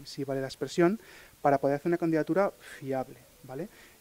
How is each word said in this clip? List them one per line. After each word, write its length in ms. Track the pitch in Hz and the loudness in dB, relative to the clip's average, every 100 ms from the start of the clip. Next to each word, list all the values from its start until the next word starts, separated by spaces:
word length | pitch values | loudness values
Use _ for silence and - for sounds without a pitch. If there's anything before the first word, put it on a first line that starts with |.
si 200 | 139 - 139 | -14 -8 -4
vale 160 | 135 | -4
la 60 | 135 | -4
expresión, 520 | - 131 - 170 220 - - - - | -8 -4 4 4 2 -8 -20 -20 0
para 160 | 143 139 | 2 4
poder 200 | 139 143 | 2 0
hacer 120 | 170 | 0
una 80 | 170 | 0
candidatura 540 | 165 156 147 175 202 - | 2 0 2 2 0 -2
fiable, 580 | - - 135 131 131 - - - 127 | -20 -12 -6 -6 -6 -14 -20 -20 -14
¿vale? 240 | 131 - - - - | -10 -10 -12 -20 -8